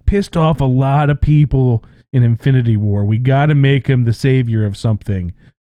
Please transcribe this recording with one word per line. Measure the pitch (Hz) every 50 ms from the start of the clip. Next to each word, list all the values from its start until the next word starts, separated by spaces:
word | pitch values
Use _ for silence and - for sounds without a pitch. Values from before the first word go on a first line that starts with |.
| _
pissed | - 202 202 196 - -
off | 170 160 160 160 -
a | 139
lot | 131 127 131 135 139 139 151 147 143
of | 147 -
people | - 147 151 147 147 123 - 131 131 127 117 110 - - - - _ _ -
in | 131
Infinity | 120 117 117 - - 139 135 127 120 117 110
War. | 104 104 104 101 101 101
We | 104 110
gotta | 117 123 135 135 139 147 151 151
make | 143 135 135 139 135 -
him | - 131 123 120
the | 113 107
savior | - - 135 131 131 123 117 113 110 107
of | 101 98
something." | - - 113 107 101 - - 101 95 87 85 - _ - - _ _ _ _